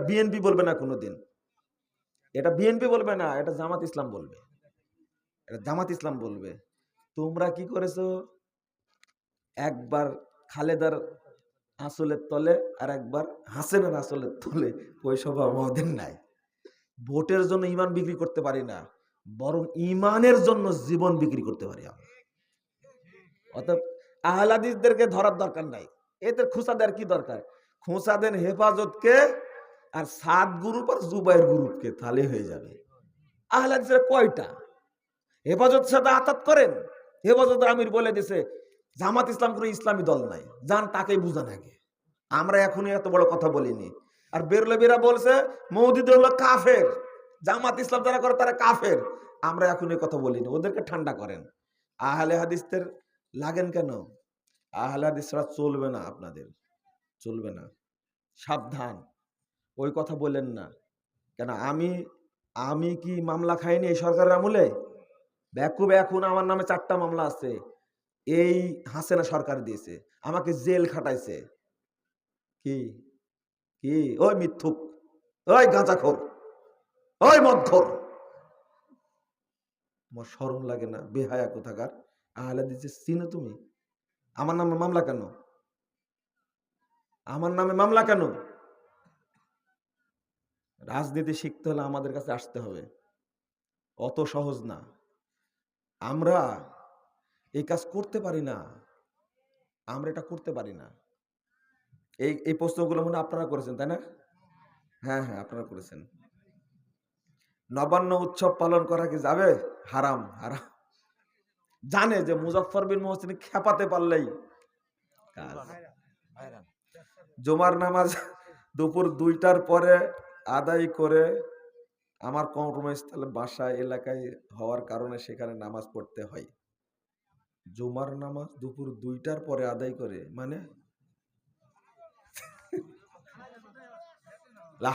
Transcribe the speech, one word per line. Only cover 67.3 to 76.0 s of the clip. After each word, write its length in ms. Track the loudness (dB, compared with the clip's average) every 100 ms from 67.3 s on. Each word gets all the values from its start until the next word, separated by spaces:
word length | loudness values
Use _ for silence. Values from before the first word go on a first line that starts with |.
আছে, 220 | -4 -8 -8 -12 -20 _ _ _ _ -2
এই 280 | 2 4 2 0 -6 -10
হাসিনা 320 | -10 0 0 2
সরকার 260 | -2 -4 -6 -6
দিয়েছে, 280 | -12 -14 -18 _ _ -6
আমাকে 220 | -4 -4 -2
জেল 200 | 0 2 2
খাটাইছে। 440 | -2 -4 -6 -8 -14 -16 _ _ _ _ _ _ _ _ _ _ _
কি, 120 | -10 -8 -10 -16 _ _ _ _ _ _ _ _
কি? 140 | -4 0 0 4
ওই 100 | 4 4
মিথ্যুক, 360 | -2 -4 -4 -4 -8 -20 _ _ _ _ 4
ওই 100 | 8 8
গাঁজাখোর, 420 | 6 4 2